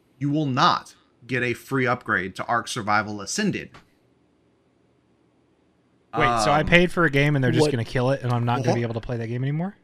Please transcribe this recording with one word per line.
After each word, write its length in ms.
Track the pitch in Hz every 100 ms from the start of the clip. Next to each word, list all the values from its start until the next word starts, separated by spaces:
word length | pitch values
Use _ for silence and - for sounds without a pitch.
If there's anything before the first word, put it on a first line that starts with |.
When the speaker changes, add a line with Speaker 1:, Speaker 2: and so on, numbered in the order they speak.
| _ -
Speaker 1:
you 120 | 143
will 160 | 147 147
not 500 | 127 165 - - - _ _ 120
get 180 | 123
a 100 | 123
free 340 | 123 - 135 123
upgrade 480 | 123 - 101 92 -
to 100 | -
Ark 220 | 120 -
Survival 540 | 127 104 104 104 104
Ascended. 480 | 98 - 208 113 - - _ _ _ _ _ _ _ _ _ _ _ _ _ _ _ _ _ _ _ _ _ _ _ 117
Speaker 2:
Wait, 240 | 120 117
so 80 | 107
I 80 | 151
Speaker 1:
Um, 60 | 151
Speaker 2:
paid 240 | 170 180
for 140 | - 165
a 40 |
game 260 | 139 147 143
and 80 |
they're 100 | 127
just 80 | 156
Speaker 3:
What? 100 | 151
Speaker 2:
gonna 140 | 127 113
kill 240 | 131 127
it 100 | 139
and 120 | 123
I'm 100 | 120
not 200 | 120 123
gonna 120 | 120 117
be 60 |
Speaker 1:
What? 80 | 117
Speaker 2:
able 80 | 113
to 60 | -
play 100 | 120
that 120 | 113
game 160 | 120
anymore? 340 | 135 151 185 -